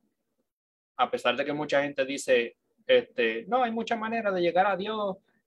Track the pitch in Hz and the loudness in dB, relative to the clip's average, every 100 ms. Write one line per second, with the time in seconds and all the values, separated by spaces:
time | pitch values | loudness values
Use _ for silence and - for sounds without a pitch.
0 | _ _ _ _ _ _ _ _ _ - | _ _ _ _ _ _ _ _ _ -4
1 | 123 123 120 123 143 147 151 143 143 143 | -2 0 -2 0 -2 -4 0 0 0 -2
2 | 131 139 - 123 117 - _ _ - 127 | -4 -4 2 2 2 -8 _ _ 4 4
3 | 120 - 117 113 180 254 240 226 226 233 | 4 -2 -2 -2 -2 -2 0 -2 -4 -4
4 | 220 226 208 185 170 170 202 185 208 214 | -2 -4 -2 0 2 4 2 2 -4 -4
5 | 202 190 _ _ | -4 -6 _ _